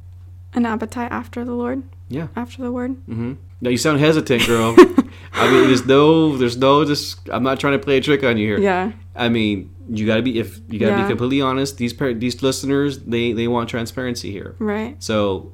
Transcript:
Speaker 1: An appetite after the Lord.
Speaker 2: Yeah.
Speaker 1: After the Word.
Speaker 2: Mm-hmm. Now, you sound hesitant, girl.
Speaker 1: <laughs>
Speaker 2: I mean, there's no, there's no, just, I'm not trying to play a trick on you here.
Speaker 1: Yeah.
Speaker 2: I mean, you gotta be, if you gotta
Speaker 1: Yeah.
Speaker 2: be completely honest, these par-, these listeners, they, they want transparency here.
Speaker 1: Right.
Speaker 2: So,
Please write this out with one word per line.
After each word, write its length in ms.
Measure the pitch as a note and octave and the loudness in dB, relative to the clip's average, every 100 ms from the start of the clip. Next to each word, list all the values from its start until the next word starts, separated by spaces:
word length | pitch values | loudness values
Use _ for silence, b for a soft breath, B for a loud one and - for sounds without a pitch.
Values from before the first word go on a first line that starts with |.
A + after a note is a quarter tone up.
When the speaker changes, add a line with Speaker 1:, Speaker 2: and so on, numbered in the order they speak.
| - - - - - | -20 -20 -20 -20 -8
Speaker 1:
An 120 | B3 A#3 | -2 -2
appetite 460 | A3 A#3 B3+ A#3+ | -2 -6 -8 -8
after 320 | A#3 A#3 A#3+ | -8 -10 -10
the 100 | B3 | -8
Lord. 300 | A#3+ A#3+ C4+ - - - | -6 -6 -6 -10 -18 -10
Speaker 2:
Yeah. 180 | - - A#3 | -10 -8 -10
Speaker 1:
After 260 | A#3+ - | -10 -10
the 100 | B3 | -8
Word. 200 | B3 B3+ C4 - | -6 -6 -8 -10
Speaker 2:
Mm-hmm. 240 | A2+ A#2+ C#3 - - | -6 -6 -8 -16 -6
Now, 100 | B2 | -2
you 80 | B2 | 0
sound 220 | D#3 C#3+ | 2 2
hesitant, 460 | D#3 D#3 D#3 A#2 A#2 | 4 2 2 0 2
girl. 300 | A#2 A2+ A2+ | 2 6 10
Speaker 1:
<laughs> 580 | - - - - - | 10 8 -2 -8 -10
Speaker 2:
I 180 | - A#2+ | 0 4
mean, 160 | C3 C3 | 6 6
there's 180 | B2+ B2 | 4 4
no, 520 | C#3 D3+ D#3+ D#3 C3 | 6 6 6 2 2
there's 200 | B2 A#2+ | 0 2
no, 280 | C3+ C#3+ D#3 | 4 4 2
just, 320 | D3 - - - | -2 -4 -12 -6
I'm 140 | A2 | -2
not 160 | C3 C3+ | -2 0
trying 140 | C#3+ | 0
to 100 | C#3 | 0
play 140 | C#3+ C3+ | 0 0
a 40 | |
trick 220 | C3+ C#3+ | 2 2
on 140 | C3+ A2 | 2 2
you 100 | G#2+ | 0
here. 120 | G#2 | 2
Speaker 1:
Yeah. 320 | G3 F#3 G3 - - - | 2 0 -2 -8 -14 -4
Speaker 2:
I 140 | A#2+ | 0
mean, 400 | A#2 G#2+ G2 E2+ - - | 2 0 -2 -6 -16 -8
you 160 | G#2+ G#2+ | -4 0
gotta 160 | A2 | 0
be, 180 | B2+ A2+ | 0 -2
if 200 | F#2+ - - | -6 -10 -10
you 100 | G#2+ | 0
gotta 140 | D#3 | 2
Speaker 1:
Yeah. 80 | G3+ | 2
Speaker 2:
be 40 | C#3 | 0
completely 320 | G#2 B2 C#3 | -2 0 0
honest, 360 | C3 C3 C3+ - | 0 -2 -4 -4
these 160 | A#2+ | -6
par-, 200 | - C#3 | -2 -4
these 280 | A2+ B2 - | -2 -4 -2
listeners, 560 | C3 B2+ C3+ C#3 C#3+ B2+ | -2 -2 -2 0 0 -4
they, 320 | - A#2 A#2+ | -4 -2 0
they 140 | A2 A#2 | -2 -2
want 220 | A#2+ A2+ | -2 -2
transparency 640 | B2 A#2 - B2+ A#2+ G2 | -6 -6 -6 -6 -6 -8
here. 240 | G2 - - | -10 -12 -6
Speaker 1:
Right. 360 | G#3+ G#3 A3 - | -4 -4 -6 -10
Speaker 2:
So, 480 | - G#3+ G3+ F#3+ - | -4 -2 0 -2 -8